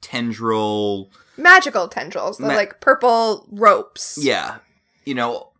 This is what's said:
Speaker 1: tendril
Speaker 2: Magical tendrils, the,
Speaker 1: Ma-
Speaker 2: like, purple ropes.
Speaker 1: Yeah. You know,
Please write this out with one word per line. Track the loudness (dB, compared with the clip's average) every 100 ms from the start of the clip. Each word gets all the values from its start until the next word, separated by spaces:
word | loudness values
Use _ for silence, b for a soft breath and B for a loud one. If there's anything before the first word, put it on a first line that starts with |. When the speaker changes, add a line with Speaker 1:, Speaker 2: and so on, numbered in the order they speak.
Speaker 1:
tendril | -12 -6 -6 -4 -2 0 0 0 -2 -4 -8 b b 0
Speaker 2:
Magical | 6 6 6 -2 -4
tendrils, | -6 -10 -8 -8 -6
the, | -2
Speaker 1:
Ma- |
Speaker 2:
like, | 0 -2 -2
purple | -2 2 2 2 0 -2 -8
ropes. | 2 4 4 0 -10 -8 -2
Speaker 1:
Yeah. | 0 0 -4 -10 _ _ _ _
You | -8
know, | -4 -4 -4 -12 _